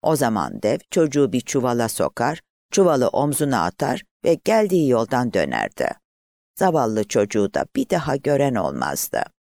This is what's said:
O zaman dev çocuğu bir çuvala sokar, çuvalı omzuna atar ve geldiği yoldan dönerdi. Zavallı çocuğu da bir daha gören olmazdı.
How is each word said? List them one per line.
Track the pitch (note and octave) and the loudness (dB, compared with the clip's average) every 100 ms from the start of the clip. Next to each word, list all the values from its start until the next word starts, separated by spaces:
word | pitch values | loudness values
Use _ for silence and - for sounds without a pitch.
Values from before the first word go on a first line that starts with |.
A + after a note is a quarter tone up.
O | D#3 D#3 | 0 0
zaman | B2+ G#2+ C2+ - | 0 0 -4 -4
dev | G#2 D3+ _ | -2 -2 _
çocuğu | - D#3+ C#3+ C3+ | 0 0 2 0
bir | B2 | 0
çuvala | - C#3 B2 A#2+ A2+ | -2 -2 0 0 -2
sokar, | - D2+ - A#2+ D#3+ _ _ _ | -2 -4 -2 -4 -4 _ _ _
çuvalı | - F3+ C#3+ B2 | 2 4 4 2
omzuna | - D3 C#3+ C#3+ B2 E2+ | 2 0 0 0 0 0
atar | - C#3+ - - _ - | -2 -4 -4 -8 _ 0
ve | E3 | 0
geldiği | - A3 G#3 F3+ D3 | 2 2 2 2 2
yoldan | A#2+ A2+ B2+ B2 | 2 2 0 0
dönerdi. | G2+ C#2+ A#1 G1+ - A#1 - _ _ _ _ _ - | 0 -2 -2 -6 -4 -4 -4 _ _ _ _ _ -2
Zavallı | F#3+ D#3+ A#2 G#2+ | 0 2 0 0
çocuğu | G#2 - G#2 G#2+ G2+ | 0 0 0 0 0
da | - - - | -2 -4 -4
bir | C4 | -2
daha | F3+ C#3+ C#3 | -2 -2 -4
gören | C#3 C#3 C#3+ A#2 | 0 0 0 0
olmazdı. | D#2 C#2 C2 C#2 - - - _ | -4 -2 -4 -4 -4 -4 -6 _